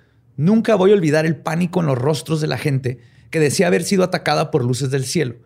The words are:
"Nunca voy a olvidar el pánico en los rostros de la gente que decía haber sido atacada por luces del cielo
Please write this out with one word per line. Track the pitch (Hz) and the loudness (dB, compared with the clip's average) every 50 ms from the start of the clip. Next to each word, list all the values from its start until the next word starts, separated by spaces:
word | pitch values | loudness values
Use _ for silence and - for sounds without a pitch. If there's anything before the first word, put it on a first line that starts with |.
| _ _ _ _ _ _ - | _ _ _ _ _ _ -6
"Nunca | 131 147 185 220 226 220 240 214 | -2 0 2 2 2 2 2 2
voy | 180 196 202 | 4 6 4
a | 214 | 4
olvidar | 208 - 147 147 156 156 | 4 4 2 2 2 0
el | 165 160 | 0 -2
pánico | - - 165 160 170 180 170 - 180 | -4 -4 -6 -2 -2 -2 -2 -2 -2
en | 165 | 0
los | 143 135 | 0 0
rostros | 123 123 151 160 156 - - 160 151 | 0 0 -2 -2 -2 -4 -4 -4 -4
de | 156 151 | -2 -4
la | 147 - | -4 -4
gente | - 151 135 131 135 123 131 - - _ _ _ _ - | -2 -2 -2 -2 -4 -4 -8 -8 -16 _ _ _ _ -6
que | - 160 | -2 0
decía | 151 135 107 - 180 175 | 0 2 2 2 2 2
haber | 190 190 180 | 2 0 0
sido | - 202 185 180 | 0 0 0 2
atacada | 180 180 - - 156 151 156 160 156 | 0 -2 -2 -2 0 0 0 0 0
por | - 147 | 0 -2
luces | 120 120 127 117 143 131 | 0 0 -2 -2 -2 -2
del | 139 139 127 | -2 -2 -4
cielo | - - 175 131 120 113 - _ | -2 -2 -4 -4 -4 -6 -14 _